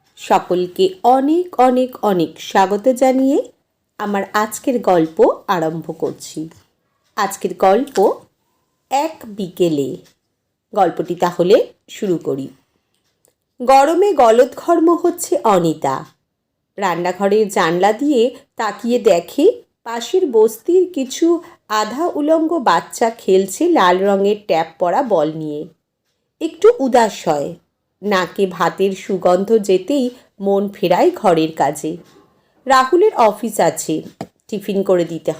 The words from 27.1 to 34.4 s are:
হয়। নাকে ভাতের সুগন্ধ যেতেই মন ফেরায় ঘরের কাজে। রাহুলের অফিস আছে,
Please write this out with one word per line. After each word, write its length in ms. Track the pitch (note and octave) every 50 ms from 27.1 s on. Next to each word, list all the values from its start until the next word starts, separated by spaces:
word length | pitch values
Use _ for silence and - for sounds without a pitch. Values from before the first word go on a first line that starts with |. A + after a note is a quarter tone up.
| - - - F3
হয়। 260 | D3+ D3 C#3+ F3 E3+ - _ _ _ _ _ _ _ _
নাকে 440 | F#3 G#3 G3+ F#3 F3 E3+ - - G3
ভাতের 460 | F#3 F3 - F3 E3 E3+ - F#3+ G3
সুগন্ধ 680 | F#3+ - - - G3 F3 F#3 F3+ F3+ F#3 G3 G#3+ A3+ A3
যেতেই 520 | G3+ - F#3 F3+ F#3 - C#4+ C#4+ B3 B3 B3 - _ _ _ -
মন 280 | G3 G3 G3 G3 G3+ G3
ফেরায় 420 | G3+ - G#3 E3+ F3 G3 C#4 F4+
ঘরের 420 | E4+ - - F#3+ E3+ D#3+ D#3+ D#3
কাজে। 440 | D#3+ - D3 C#3+ D3+ - - D#3 E3+ E3+ - _ _ _ _ _ _ _ _ _ _ _ -
রাহুলের 480 | B3+ C4 C4 C4 C4 F4+ F4 G#4 G#4+ -
অফিস 460 | - A#3 G#3+ G#3 - A#3+ A3 G#3 -
আছে, 420 | F3+ E3 - - - - D#3 D#3 - - - - - - _ _